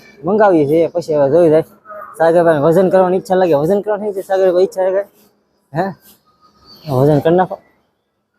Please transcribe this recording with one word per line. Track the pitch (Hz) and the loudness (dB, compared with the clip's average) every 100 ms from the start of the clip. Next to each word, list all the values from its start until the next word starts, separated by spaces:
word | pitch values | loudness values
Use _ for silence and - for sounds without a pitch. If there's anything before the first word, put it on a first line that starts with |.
| - - | -20 -12
મંગાવીએ | 160 208 208 170 139 | -4 0 2 2 2
છીએ | 160 156 | 0 0
પછી | 175 165 | -4 -4
હવે | 151 139 | 0 2
જોઈ | 160 170 | 4 4
જાય. | 156 156 _ - - - - | 2 -2 _ -20 -20 -16 -2
સાગરભાઈને | 165 170 170 156 | 0 2 2 2
વજન | 151 165 190 | 2 2 2
કરવાની | 185 180 185 | 2 0 -2
ઈચ્છા | - 185 | -2 -2
લાગે. | 185 | 0
વજન | 143 160 202 | 0 0 -2
કરવાની | 202 208 214 | -2 -6 -6
છે | 196 | -10
સાગરભાઈ | 180 190 190 180 | -6 -2 0 2
ઈચ્છા | 190 190 | -2 -2
લાગે? | 185 190 196 _ _ _ _ _ _ | -4 -4 -6 _ _ _ _ _ _
હે? | 147 190 - _ _ _ _ _ _ _ - 156 | -8 -8 -8 _ _ _ _ _ _ _ -20 -6
વજન | 127 143 147 | 0 2 2
કરી | 160 175 | 2 0
નાખો. | 180 - _ _ _ _ _ _ _ | -2 -6 _ _ _ _ _ _ _